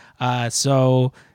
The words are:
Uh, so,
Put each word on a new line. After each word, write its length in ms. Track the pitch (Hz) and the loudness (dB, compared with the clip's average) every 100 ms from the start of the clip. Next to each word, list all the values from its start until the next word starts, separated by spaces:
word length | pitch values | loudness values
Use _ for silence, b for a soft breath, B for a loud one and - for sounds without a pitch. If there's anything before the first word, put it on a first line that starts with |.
| B B | B B
Uh, 300 | 123 123 120 | -4 -4 -4
so, 600 | - 139 135 131 127 127 b b | -4 0 2 2 2 0 b b